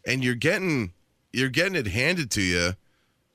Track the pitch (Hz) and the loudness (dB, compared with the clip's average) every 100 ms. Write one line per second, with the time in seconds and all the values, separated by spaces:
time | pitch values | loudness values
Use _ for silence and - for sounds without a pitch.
0 | - 131 127 120 151 196 180 135 95 - | -4 0 0 0 0 2 0 -2 -2 -8
1 | _ _ _ 113 131 131 190 180 104 101 | _ _ _ -2 -2 0 0 0 -2 0
2 | 143 185 127 104 92 87 87 98 _ _ | 0 0 -2 0 2 2 0 -2 _ _
3 | _ _ _ | _ _ _